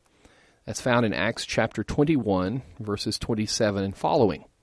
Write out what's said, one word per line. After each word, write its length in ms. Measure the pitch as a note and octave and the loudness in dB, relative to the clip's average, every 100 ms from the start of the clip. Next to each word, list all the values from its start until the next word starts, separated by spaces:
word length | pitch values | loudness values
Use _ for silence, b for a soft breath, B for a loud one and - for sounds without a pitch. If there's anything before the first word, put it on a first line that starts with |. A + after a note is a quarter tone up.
| _ b b b b b | _ b b b b b
That's 160 | - - | -10 -6
found 280 | C3 A#2+ A2 | 2 2 2
in 60 | |
Acts 300 | C#2+ G#2 - | 0 -2 -4
chapter 400 | - - A2+ - | -4 0 0 -2
twenty-one, 800 | - - D3 D3 G#2 F#2 F#2 B2+ - - | -4 0 2 2 2 2 0 -4 -8 -12
verses 380 | G#2 G#2 A2 - | -6 -4 -4 -4
twenty-seven 640 | - A2 G#2+ - G#2+ G2 | -4 -2 -2 0 0 2
and 140 | G2 F2+ | -4 -2
following. 480 | D#3+ D#3+ G#2+ D2+ - _ | 0 4 4 2 -10 _